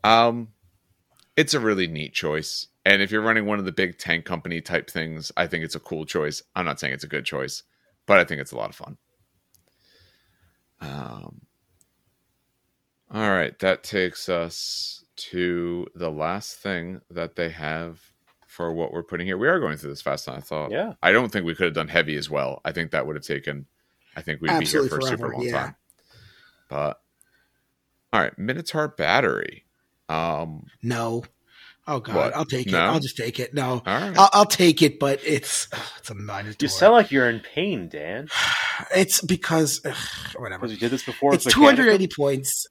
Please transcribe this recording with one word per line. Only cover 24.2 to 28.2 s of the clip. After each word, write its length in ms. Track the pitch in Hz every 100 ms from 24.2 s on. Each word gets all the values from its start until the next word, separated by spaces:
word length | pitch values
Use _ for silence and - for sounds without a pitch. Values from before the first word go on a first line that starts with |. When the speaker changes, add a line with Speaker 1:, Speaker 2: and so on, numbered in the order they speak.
Speaker 1:
think 200 | 82 76
we'd 100 | 80
Speaker 3:
Absolutely 380 | 160 78 73 69
Speaker 1:
be 0 | 76
here 40 |
for 40 | 65
a 40 |
super 80 | 62
Speaker 3:
forever, 160 | 60 64
Speaker 1:
long 80 |
Speaker 3:
yeah. 80 | 62 67
Speaker 1:
time. 120 | 67 - _ _ _ - - _ _ _ _
But, 320 | 71 73 - _ _ _ _ _ _ _ _ _ _ _
all 80 | 110